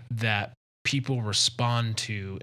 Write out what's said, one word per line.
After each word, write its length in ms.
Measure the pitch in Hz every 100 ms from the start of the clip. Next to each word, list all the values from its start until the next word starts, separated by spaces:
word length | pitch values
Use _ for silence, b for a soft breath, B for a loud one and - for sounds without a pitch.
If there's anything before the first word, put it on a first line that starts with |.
| -
that 420 | 113 113 104 107 - _ _
people 360 | - 139 131 127
respond 720 | 107 101 - - 120 120 113 104
to 420 | - 107 98 95